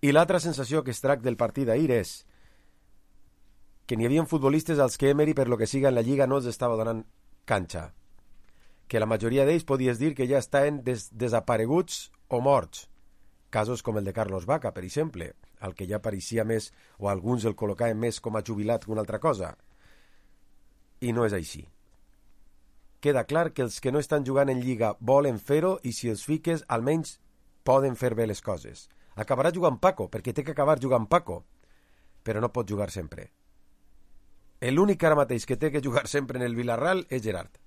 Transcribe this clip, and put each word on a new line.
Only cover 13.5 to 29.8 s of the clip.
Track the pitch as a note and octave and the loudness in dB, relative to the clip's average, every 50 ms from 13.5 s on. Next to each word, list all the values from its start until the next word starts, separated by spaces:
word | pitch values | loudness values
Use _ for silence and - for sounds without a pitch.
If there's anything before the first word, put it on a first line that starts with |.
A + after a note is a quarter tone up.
Casos | - A#2+ G#2+ A2 B2 A#2 - | -2 -2 0 0 -2 -4 -4
com | - A2 | -4 -4
el | G#2+ G2+ | -2 -4
de | F#2+ F#2 | -4 -4
Carlos | A2+ A2 G2 F#2+ F#2+ E2+ | -4 -4 -4 -4 -6 -2
Vaca, | F#2 C#3 D#3+ C#3 A2 F2+ | -2 -2 -2 -2 -6 -8
per | - F2+ | -6 -12
exemple, | F#2 - C#3+ D#3 D#3+ B2+ F2+ E2 - - - - - _ - | -8 -4 -4 -4 -4 -4 -10 -12 -12 -12 -18 -20 -20 _ -12
al | - G2 F2+ - | -12 -12 -10 -8
que | G2 | -6
ja | F2+ G2+ G#2 - | -6 -6 -4 -4
pareixia | A2+ G2+ G2 F2+ - A2+ A2+ A2 | -4 -6 -6 -8 -4 -2 -2 0
més, | A2 A2+ A2 G#2+ - _ _ _ - _ - | 0 0 -2 -2 -6 _ _ _ -20 _ -6
o | G2 G2 | -4 -2
alguns | G2+ F#2+ F2 A2 B2 B2 G2+ | -2 -2 0 0 0 2 0
el | A2+ G2+ | -2 -2
col·locaven | - - G#2 G2+ - A#2 A#2 A2+ G#2+ A2+ | -2 -4 -4 -2 0 0 0 0 0 -2
més | A#2+ A2 - | -2 -4 -4
com | - A#2 G#2+ | -8 -4 -4
a | A2 G2+ | -4 -4
jubilat | - A2+ G2+ G#2 G#2+ A#2 A2+ - | -4 -6 -4 -2 0 -2 -2 -2
que | - A2 | -4 -4
una | G#2+ G#2+ | -4 -4
altra | - G#2 G#2 - | -4 -6 -2 0
cosa. | D#3+ C#3 G2+ F#2 D#2+ - _ - - - _ _ - - - - _ - - - - - _ - - - - - - _ _ - _ _ - | 0 0 0 -4 -8 -10 _ -20 -20 -20 _ _ -20 -20 -20 -20 _ -20 -20 -20 -20 -20 _ -20 -20 -20 -20 -20 -20 _ _ -20 _ _ -8
I | - A#2+ A#2 | -4 -2 0
no | A#2 A#2+ | 2 0
és | A2 G2+ F#2+ | 0 0 -2
així. | E2 - - D2+ D#2 - - - _ _ _ _ - _ - _ _ - - - - - _ - _ - _ - _ - - - | -6 -6 -12 -14 -16 -18 -20 -20 _ _ _ _ -20 _ -20 _ _ -20 -20 -20 -20 -20 _ -20 _ -20 _ -20 _ -20 -20 -2
Queda | - C#3+ C#3+ C3 A2+ - | 0 2 2 2 2 0
clar | D3 D#3+ E3+ D#3+ D#3+ | 0 0 0 0 -2
que | - C3 | -2 -4
els | A#2+ - - | -4 -4 -4
que | - C3+ C#3 | -4 0 0
no | D3 C#3+ | 0 0
estan | - D#3+ D3 C#3 | 0 0 -2 0
jugant | B2 C3+ C3+ C#3 C#3 | 0 2 2 4 4
en | C3 B2+ B2 | 2 0 0
Lliga | B2+ B2+ G#2+ A2+ A2 G2+ - | -2 0 0 0 0 0 -2
volen | A#2+ A2+ C3+ C#3 D3 C#3+ B2 G#2+ | 2 4 4 6 6 4 0 -2
fer-ho | - - C#3 D3+ D#3 F#3 F#3+ F#3+ - | -2 2 2 2 4 2 0 -2 -4
i | B2+ A2+ | -6 -6
si | - - A#2+ | -4 -4 -4
els | A2 G2+ - | -4 -4 -2
fiques, | - D3+ D#3 - E3+ E3 D#3+ - | -2 -2 -2 0 -2 -2 -2 -2
almenys | _ - A2+ A#2 B2+ D3+ E3 D#3 - - _ _ - _ _ _ _ _ _ _ | _ -2 -2 2 2 0 0 0 -4 -12 _ _ -20 _ _ _ _ _ _ _
poden | - C3 C3+ C3+ C#3 B2+ | 4 4 6 6 4 0
fer | - C3 B2 A2+ G#2+ | 0 -2 -2 0 0
bé | A#2 | 0
les | A2 G2+ - - | -2 -2 -6 -4
coses. | - G2+ E2+ - - - - - - _ - - - - | -6 -6 -6 -8 -14 -18 -20 -20 -20 _ -20 -20 -20 -10
Acabarà | - A2 - C3+ B2 C3+ E3 E3+ | -10 -2 -2 0 2 2 0 2
jugant | F3+ F3 D#3+ C3+ | 2 2 2 2
Paco, | A2+ | 4